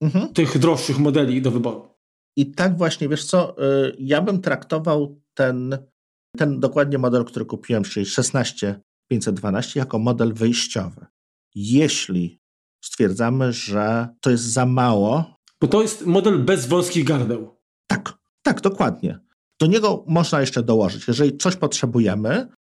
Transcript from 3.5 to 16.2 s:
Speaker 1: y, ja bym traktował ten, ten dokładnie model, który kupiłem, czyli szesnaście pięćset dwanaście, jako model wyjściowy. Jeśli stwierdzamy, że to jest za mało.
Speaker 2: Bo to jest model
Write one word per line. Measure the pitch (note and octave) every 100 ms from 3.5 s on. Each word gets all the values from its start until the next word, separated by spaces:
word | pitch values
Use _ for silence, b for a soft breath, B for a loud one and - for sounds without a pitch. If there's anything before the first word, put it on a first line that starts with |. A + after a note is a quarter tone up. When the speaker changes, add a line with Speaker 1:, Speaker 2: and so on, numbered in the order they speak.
| - C#3 C#3 C3+
Speaker 1:
y, | -
ja | C3+ D3
bym | G3 G3
traktował | F3+ C3+ - D#3+ D#3+ D3+ C#3+ C#3+ _
ten, | - C3 B2+ B2+ C3+ - _ _ _ _ -
ten | D3 C3
dokładnie | C3 D3 C#3+ C#3
model, | B2+ B2
który | A#2+ A#2+
kupiłem, | A2 G#2 - A2+
czyli | F#2+ G#2+ G2
szesnaście | - - C3+ A#2+ - G2+ G2 _ _ -
pięćset | A#2 -
dwanaście, | F#2+ G#2 G2 A#2+ C#3+
jako | B2+ A2+
model | A#2 A#2+ A#2
wyjściowy. | G#2+ A2+ A#2+ - A2 F2 - - _ _ _ _
Jeśli | G2+ G2+ C3 D#3 - - F#2 E2+ - _ _ _ _
stwierdzamy, | - - D3 G#2+ A#2 C3 B2+
że | A#2 G#2+ G2+ G#2+ A2+ A#2 -
to | C3
jest | A#2+
za | A#2+ B2 B2+
mało. | B2+ B2 G#2+ G2+ D3 E3 _ _ -
Speaker 2:
Bo | -
to | G#3
jest | A3 - F3+
model | F#3